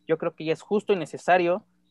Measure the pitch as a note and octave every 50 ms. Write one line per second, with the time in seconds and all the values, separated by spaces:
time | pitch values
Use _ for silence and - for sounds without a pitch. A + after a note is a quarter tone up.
0 | _ - D#3+ D#3 F3+ E3 - - D#3+ D#3 D#3 - - - G3+ G#3+ - - G#3 F3+
1 | D3+ - - C3+ - - F3 F#3 F3 E3+ F3+ G#3+ - _ _ _ _ _